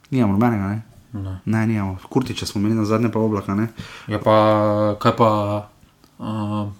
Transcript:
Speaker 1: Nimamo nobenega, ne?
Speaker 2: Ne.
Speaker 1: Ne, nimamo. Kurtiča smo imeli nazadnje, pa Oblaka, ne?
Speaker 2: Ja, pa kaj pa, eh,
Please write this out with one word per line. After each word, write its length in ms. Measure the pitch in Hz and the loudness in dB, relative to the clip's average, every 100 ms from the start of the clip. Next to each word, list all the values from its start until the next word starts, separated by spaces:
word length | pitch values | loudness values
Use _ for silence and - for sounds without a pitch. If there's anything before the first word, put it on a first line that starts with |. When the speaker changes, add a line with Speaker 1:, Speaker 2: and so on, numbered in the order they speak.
| - | -4
Speaker 1:
Nimamo 260 | 131 110 | 0 2
nobenega, 340 | 98 120 110 98 | 4 2 2 -2
ne? 140 | 107 110 - - | -4 -8 -20 -14
Speaker 2:
Ne. 300 | 104 95 95 | -10 -8 -8
Speaker 1:
Ne, 240 | - 110 110 | -2 0 2
nimamo. 320 | 110 98 92 | 0 -2 -6
Kurtiča 420 | - - 120 107 107 | -4 -2 -2 -4 -6
smo 140 | 104 | -2
imeli 160 | 104 110 | 0 0
nazadnje, 340 | 104 110 117 | 0 0 0
pa 80 | 110 | 0
Oblaka, 380 | 110 104 98 101 | 0 0 -2 -2
ne? 140 | 113 - - - | -2 -6 -18 -16
Speaker 2:
Ja, 160 | - 107 | -6 -2
pa 160 | - 107 107 107 107 104 107 101 | 2 4 6 4 2 2 0 0
kaj 180 | - | 0
pa, 160 | - 113 107 104 104 104 _ - _ _ - | 2 2 2 0 -4 -6 _ -20 _ _ -14
eh, 500 | 117 110 104 107 104 98 | -8 -6 -4 -4 -6 -10